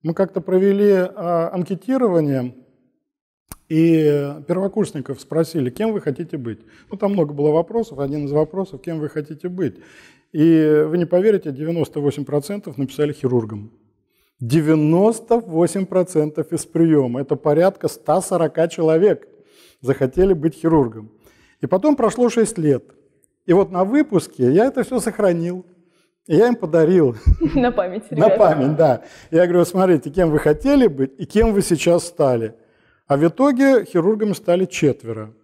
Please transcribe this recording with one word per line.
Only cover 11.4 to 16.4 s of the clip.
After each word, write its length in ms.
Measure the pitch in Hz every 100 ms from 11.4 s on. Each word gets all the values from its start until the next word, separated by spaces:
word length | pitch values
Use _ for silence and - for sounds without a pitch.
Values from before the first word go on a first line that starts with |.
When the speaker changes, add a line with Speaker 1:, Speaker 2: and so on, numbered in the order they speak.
| 156
Speaker 1:
девяносто 480 | 135 156 170 147 151
восемь 260 | 143 139 135
процентов 520 | 147 143 202 190 139
написали 360 | 135 - 151
хирургом. 580 | 143 127 123 110 107 107 _ _ _ _ _ _ _
Девяносто 1000 | 117 156 151 160 151 165 208 226 - 233
восемь 460 | 190 160 175 202 190
процентов 680 | 185 180 156 151 151